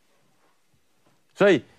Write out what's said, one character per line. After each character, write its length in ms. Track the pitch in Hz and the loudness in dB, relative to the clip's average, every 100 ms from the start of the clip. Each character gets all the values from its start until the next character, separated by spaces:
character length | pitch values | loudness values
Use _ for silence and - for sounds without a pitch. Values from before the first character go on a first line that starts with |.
| _ _ _ _ _ _ _ _ _ _ _ _ _ | _ _ _ _ _ _ _ _ _ _ _ _ _
所 160 | - 202 | -2 0
以 140 | 156 - | 0 -6